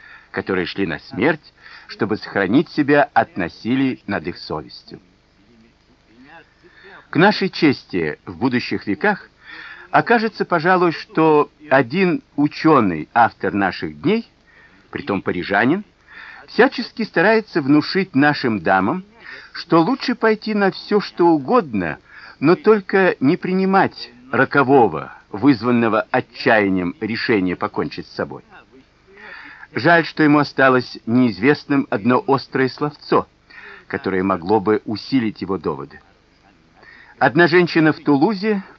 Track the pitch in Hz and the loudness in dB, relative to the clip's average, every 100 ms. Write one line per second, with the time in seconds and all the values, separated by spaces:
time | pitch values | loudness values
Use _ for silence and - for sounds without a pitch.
0 | - - _ 98 95 95 85 - 92 73 | -20 -20 _ -10 -4 -4 -4 -4 -6 -6
1 | - - 131 156 _ _ - - - - | -12 -2 -2 -2 _ _ -20 -20 -20 -8
2 | 107 107 - 104 95 123 165 - 135 147 | -4 -4 -6 -4 2 2 0 -2 2 2
3 | 135 - 110 - 82 - 110 131 135 117 | 2 0 -2 -4 -8 -6 -4 -2 -2 -4
4 | - 98 80 85 - 78 62 - - - | -8 -8 -6 -12 -10 -10 -10 -20 -20 -20
5 | _ _ _ _ 110 117 113 _ _ 127 | _ _ _ _ _ _ _ _ _ _
6 | _ 110 135 165 156 _ 180 _ 185 180 | _ _ -20 -20 _ _ -20 _ -20 -20
7 | _ 147 196 - 190 - 156 123 - 92 | _ 2 2 2 -4 0 0 0 -6 -6
8 | 78 - - 82 123 123 - 101 - 95 | -6 -8 -14 -6 -2 -2 -4 -8 -6 -2
9 | 202 196 - _ - - - - - 147 | -2 -2 -8 _ -20 -20 -20 -20 -2 -2
10 | 147 233 220 - 185 170 165 185 175 151 | 2 0 0 -4 -2 0 2 2 2 -2
11 | - - 160 151 - _ - 131 120 160 | -6 0 2 4 0 _ 0 0 2 0
12 | 185 151 - - 147 - 160 147 104 80 | 0 0 -6 -4 -4 0 2 4 2 -2
13 | 73 117 117 - 98 101 98 - 85 76 | -4 2 2 0 -6 -2 -4 -4 -12 -6
14 | 107 220 - _ _ _ _ _ _ - | -2 -2 -4 _ _ _ _ _ _ -12
15 | 87 98 - 90 82 98 117 185 - _ | -6 -4 -4 -6 -2 0 2 0 -4 _
16 | _ - - - - - 262 - 233 - | _ -20 -20 -20 -12 2 2 2 -12 -8
17 | - - 185 226 214 175 135 151 147 185 | -4 0 2 2 0 -4 2 2 2 -4
18 | 190 131 147 143 127 107 82 95 95 180 | -2 2 2 2 -2 -2 0 0 0 -4
19 | 190 - - - - - - 170 165 262 | -10 -20 -20 -20 -18 -18 0 2 2 -2
20 | - 240 220 220 - 208 196 - - 208 | -4 -2 0 0 -2 0 0 -2 -2 -2
21 | - - 170 160 131 247 165 107 87 69 | -2 0 2 2 2 0 0 -4 -4 -8
22 | _ - - - 139 185 214 214 190 196 | _ -20 -20 -2 2 2 4 2 2 0
23 | 185 - 131 175 180 185 190 190 139 - | 2 2 0 0 -2 -2 2 2 0 -4
24 | - - - - 135 143 127 139 110 76 | -20 -20 -6 -2 0 2 4 4 4 0
25 | 67 - _ 104 123 123 120 123 117 107 | -12 -20 _ -2 0 2 0 0 2 0
26 | - 127 120 - - 113 98 95 87 - | -2 -4 -4 -6 0 2 2 0 -4 -6
27 | 107 113 - 110 92 87 101 - 80 - | -8 -6 -2 0 0 -4 -6 -6 -8 -8
28 | 85 - 80 67 _ - _ 135 _ _ | -16 -10 -10 -10 _ -20 _ -20 _ _
29 | _ - - - - - - 107 131 170 | _ -20 -20 -20 -20 -20 -12 -2 2 2
30 | 156 - 151 147 139 - 135 127 123 - | 2 0 2 2 0 2 2 2 -2 -12
31 | - 120 123 95 123 147 - 139 - 113 | -2 2 2 2 0 0 0 -2 -2 -4
32 | 101 123 - 135 - 135 131 - 147 - | 0 0 2 -2 -2 -4 -4 -4 -8 -10
33 | - 147 - _ _ - - - _ 95 | -2 -2 -2 _ _ -20 -20 -20 _ -8
34 | - 92 98 92 85 110 95 107 - 107 | -4 -2 -2 -2 0 0 2 0 -2 -10
35 | - 135 110 - 92 95 87 69 71 - | -2 -2 -2 -6 -8 -6 -6 -8 -12 -18
36 | _ _ _ _ _ _ _ _ - - | _ _ _ _ _ _ _ _ -20 -20
37 | - - 131 127 175 175 175 165 156 143 | -20 -2 0 4 4 4 2 2 2 0
38 | - 143 175 202 214 208 - | 0 2 2 0 -2 -4 -6